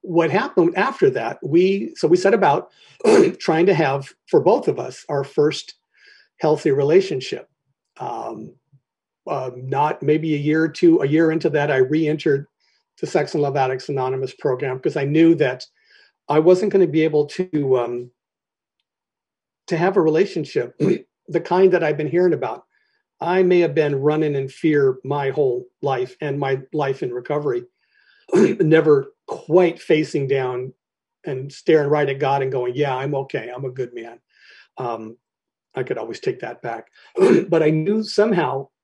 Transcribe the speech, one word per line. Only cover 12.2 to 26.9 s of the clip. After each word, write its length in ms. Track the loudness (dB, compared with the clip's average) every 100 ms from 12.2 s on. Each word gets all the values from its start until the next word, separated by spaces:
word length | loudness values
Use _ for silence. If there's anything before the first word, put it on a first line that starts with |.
| 0 -2 -4 _ _ _ _ _
the 60 | -4
Sex 260 | -2 -2
and 100 | -2
Love 140 | -2 0
Addicts 320 | -2 -4 -6
Anonymous 440 | -6 -4 -4 -8
program 440 | -6 -4 -2 -4 -4
because 180 | -4 -2
I 80 |
knew 320 | -2 4 4 4
that 300 | 2 -2 -14 _ _ _ _ _ -2
I 100 | 2
wasn't 320 | 4 4 4
gonna 160 | 2 2
be 140 | 2
able 240 | 0 0 -2
to, 500 | -4 -6 -4 0 0
um, 340 | 0 -8 -12 _ _ _ _ _ _ _ _ _ _ _ _ _ _ _ -6
to 100 | 0
have 200 | 2 2
a 40 |
relationship, 800 | 2 2 0 -2 -6 -6 -6 _ 0 0
<clears throat> 240 | -4 _ -6
the 140 | -6
kind 320 | 0 4 4
that 100 | 4
I've 140 | 0 -2
been 120 | -2
hearing 240 | 0 2
about. 300 | 0 -4 -10 _ _ _ _ _ _
I 240 | -2 2
may 160 | 4 4
have 160 | 2 0
been 220 | 0 0
running 380 | 0 0 0 -2
in 120 | -6
fear 520 | -2 0 4 2 0
my 280 | -4 -4 -4
whole 340 | 0 0 -2 -8 _
life 340 | -4 -4 -6 -8
and 180 | -8 -4
my 220 | -4 -4 -4
life 320 | -4 -4